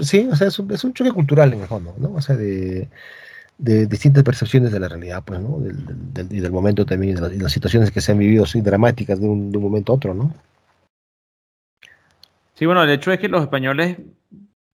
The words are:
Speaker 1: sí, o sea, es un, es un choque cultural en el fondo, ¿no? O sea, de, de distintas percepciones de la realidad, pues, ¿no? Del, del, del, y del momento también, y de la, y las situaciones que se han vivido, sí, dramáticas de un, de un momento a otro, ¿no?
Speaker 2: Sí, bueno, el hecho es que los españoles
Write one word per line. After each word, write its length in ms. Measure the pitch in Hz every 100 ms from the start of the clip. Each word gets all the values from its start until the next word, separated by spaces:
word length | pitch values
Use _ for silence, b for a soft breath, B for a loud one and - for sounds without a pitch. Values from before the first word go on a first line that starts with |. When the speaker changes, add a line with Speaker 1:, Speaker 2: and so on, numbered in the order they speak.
Speaker 1:
sí, 280 | 147 196 254
o 60 | 151
sea, 120 | 196
es 100 | -
un, 120 | 196
es 140 | 202
un 80 | 254
choque 200 | 254 254
cultural 400 | 196 143 147 143
en 80 | 110
el 60 | 92
fondo, 280 | 107 85 101
¿no? 140 | 160
O 80 | 175
sea, 160 | 139 123
de, 520 | 104 95 92 92 - B B B B B B -
de 300 | 127 110 107
distintas 360 | 107 147 139
percepciones 480 | 139 - 104 131 123
de 100 | 101
la 80 | 90
realidad, 340 | 85 87 90
pues, 160 | - 92
¿no? 180 | 113 156
Del, 260 | 104 95 -
del, 260 | 85 90
del, 260 | 95 92 104
y 20 |
del 120 | 90
momento 320 | 90 101 104
también, 280 | 101 95 98
y 20 |
de 120 | 90 85
la, 80 |
y 40 | 95
las 140 | 95
situaciones 380 | - - 117 104
que 120 | 98
se 100 | -
han 60 | 104
vivido, 260 | 101 110
sí, 160 | 101 117
dramáticas 580 | 101 98 120 117 101 95
de 80 | 107
un, 240 | 104 101
de 60 | 104
un 80 |
momento 280 | 101 104 101
a 40 | 131
otro, 160 | 101
¿no? 220 | 92 147 - _ _ _ _ _ _ _ _ _ _ _ _ _ _ b b b _ _ _ _
Speaker 2:
Sí, 140 | - 160
bueno, 160 | 180
el 80 | 151
hecho 220 | 143 180
es 60 | 185
que 100 | 202
los 140 | 175
españoles 540 | 135 135 131 139 175 175 - _ _ - - _ _